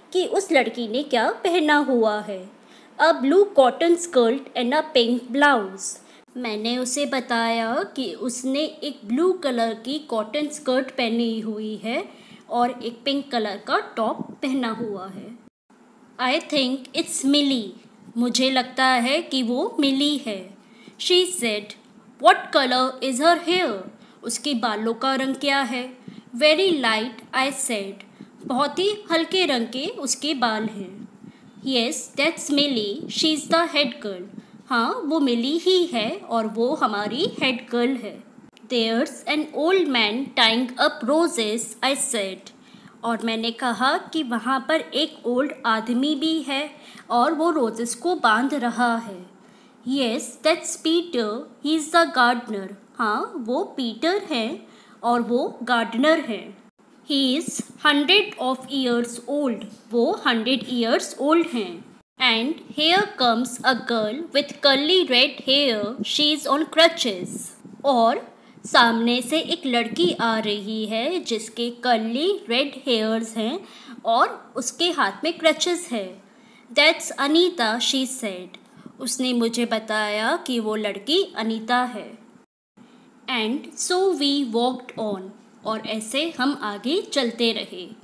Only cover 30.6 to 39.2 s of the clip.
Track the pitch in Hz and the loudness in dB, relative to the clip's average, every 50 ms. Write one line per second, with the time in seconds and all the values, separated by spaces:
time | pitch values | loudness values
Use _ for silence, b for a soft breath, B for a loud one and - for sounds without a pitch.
30.6 | 220 214 - 202 196 180 196 208 - - - - - B B B B B B B | -4 -4 -6 -8 -12 -12 -14 -16 -18 -18 -20 -20 -20 B B B B B B B
31.6 | - 262 262 240 226 254 320 - - - - - 285 330 330 - - - 285 285 | -4 0 0 0 0 0 -4 -6 -10 -8 -4 -2 0 0 -2 -2 -4 0 2 2
32.6 | 285 285 262 226 208 202 202 302 330 - - - - 311 311 285 - - 339 330 | 2 2 0 -2 -2 -4 -6 -6 -8 -8 -4 0 0 0 0 -2 -2 0 2 2
33.6 | 339 320 330 294 294 240 - - - 208 190 180 185 196 - B B B B B | 2 2 0 0 0 0 -2 -8 -10 -10 -8 -10 -12 -14 -16 B B B B B
34.6 | B - 262 233 226 277 480 508 359 277 320 320 285 254 240 233 233 269 311 339 | B -2 0 0 0 0 -2 -4 -2 0 0 2 2 2 2 0 0 0 -2 0
35.6 | 339 370 370 359 349 - 247 233 208 240 330 403 - - 233 226 220 214 214 226 | 2 4 4 4 2 2 0 -2 -2 -2 -4 -8 -6 -4 -2 -2 -2 -2 0 0
36.6 | 233 254 311 - 285 233 208 202 208 214 220 269 370 480 - - 311 262 254 226 | 0 0 0 0 0 0 0 -2 -4 -4 -2 -2 -2 -2 -2 0 0 0 0 -2
37.6 | - - 240 240 240 262 269 240 208 208 - - - - - - - - - - | -4 -4 -2 0 0 0 0 -2 -6 -10 -12 -14 -18 -20 -20 -20 -20 -20 -20 -18
38.6 | - - 254 240 226 226 226 233 302 - - - | -8 -4 0 0 0 2 2 0 0 -2 -6 -8